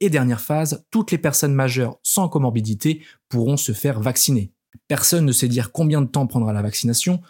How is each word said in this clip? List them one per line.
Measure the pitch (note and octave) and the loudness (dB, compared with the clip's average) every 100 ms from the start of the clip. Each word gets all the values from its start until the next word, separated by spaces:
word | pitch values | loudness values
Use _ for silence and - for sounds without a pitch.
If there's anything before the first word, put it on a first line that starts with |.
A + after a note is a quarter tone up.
et | G3 | 0
dernière | D3+ B2+ A#2 | 2 2 0
phase, | - D3+ D#3 D3 - | -2 -2 -2 -4 -4
toutes | A3+ A3 | -4 -2
les | E3 | 0
personnes | D#3 C#3 D3 | 0 0 0
majeures | C#3 C3+ B2 A#2+ B2 | 2 0 0 -2 -4
sans | - - F3+ | -4 0 2
comorbidité | D#3 C3 A#2 G#2+ G#2+ D3+ D#3+ - - _ | 2 2 0 -2 -2 -2 -2 -8 -20 _
pourront | A#2+ A#2 C#3+ | -2 0 0
se | - | -2
faire | - C#3+ A#2 | -2 -2 0
vacciner. | A2 B2 - C3 F#2+ - _ - _ | -2 0 2 0 -2 -10 _ -20 _
Personne | C#3+ - E3+ D3+ | -2 0 2 2
ne | |
sait | B2 B2 | 2 0
dire | A#2+ G#2+ | 0 -2
combien | - D#3+ D3+ | 0 0 2
de | C3+ | 0
temps | C#3+ C3 | 0 -2
prendra | B2 A2 | 0 0
la | G#2+ | 0
vaccination, | G#2 - A#2 A#2 - F3+ - | -2 -2 -2 -2 0 -2 -4